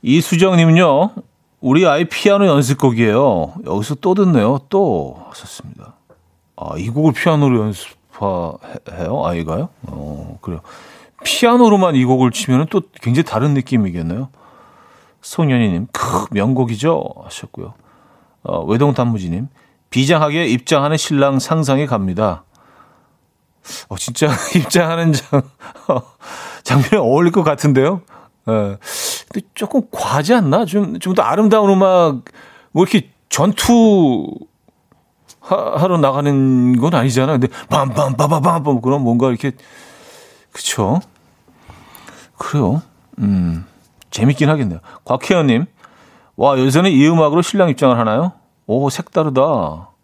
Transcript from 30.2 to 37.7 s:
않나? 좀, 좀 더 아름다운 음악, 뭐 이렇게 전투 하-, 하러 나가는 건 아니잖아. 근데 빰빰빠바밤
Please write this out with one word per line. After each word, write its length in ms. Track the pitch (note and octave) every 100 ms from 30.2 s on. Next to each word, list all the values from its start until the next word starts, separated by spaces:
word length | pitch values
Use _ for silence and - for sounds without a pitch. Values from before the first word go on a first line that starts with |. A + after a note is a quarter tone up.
| D3+
않나? 320 | B3 D#3+ D#3+ G#3
좀, 340 | G3 G3 E3+
좀 140 | F3+
더 80 | F#3+
아름다운 480 | A2+ D#3 A3 A3 G3+
음악, 540 | G3 F#3+ F#3 E3+ C3 - - - - _
뭐 120 | -
이렇게 280 | F#3 G3+ - _ _
전투 1000 | - E3+ G3+ - A#3+ A3 G3+ D3+ A#2 D2 - - _ _ _ _ _ _ _ _ -
하-, 360 | - F#3 - -
하러 200 | F3+ F3
나가는 800 | C#3 C3+ C#3+ C#3 C3+ B2+ B2 B2
건 160 | C#3+
아니잖아. 400 | E3 C3 A#2+ C3
근데 140 | C#3+ B2 -
빰빰빠바밤 1120 | -